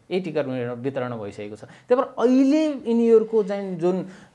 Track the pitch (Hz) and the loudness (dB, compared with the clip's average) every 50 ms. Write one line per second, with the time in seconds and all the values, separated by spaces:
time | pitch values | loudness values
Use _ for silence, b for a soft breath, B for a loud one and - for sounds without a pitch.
0 | _ - 175 190 190 165 151 156 135 131 127 127 120 120 123 120 123 139 135 135 | _ -6 -6 -6 -6 -4 -4 -4 -4 -4 -4 -6 -6 -6 -8 -6 -6 -6 -4 -4
1 | 123 123 120 113 104 101 101 - 104 104 107 - - - - - _ - 247 262 | -6 -6 -6 -8 -10 -10 -10 -12 -12 -12 -14 -16 -18 -20 -20 -10 _ 0 0 0
2 | 262 254 - - 226 247 254 262 277 269 285 311 320 302 285 254 - 226 233 233 | 0 -2 -2 0 2 4 4 6 4 4 4 4 2 0 -2 -4 -2 -2 0 2
3 | 233 233 226 220 220 220 226 220 202 185 202 202 202 190 185 160 165 180 180 185 | 4 6 6 6 6 4 0 0 0 0 -4 -6 -6 -8 -6 -2 0 0 0 0
4 | 175 B B B B B | -4 B B B B B